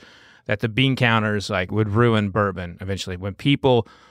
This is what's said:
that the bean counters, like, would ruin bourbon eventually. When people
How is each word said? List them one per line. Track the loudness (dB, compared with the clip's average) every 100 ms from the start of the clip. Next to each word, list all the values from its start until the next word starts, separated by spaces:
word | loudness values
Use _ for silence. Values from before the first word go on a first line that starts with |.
| -18 -20 -20 _ -6
that | -4
the | -2
bean | 0 2 2
counters, | 2 2 2 -2 -2
like, | -4 -2
would | 0 0
ruin | 2 4 2 0
bourbon | 0 -2 -2 -10 -10
eventually. | -8 -8 -8 -10
When | -10 -4
people | 0 2 2 2 0 -8 _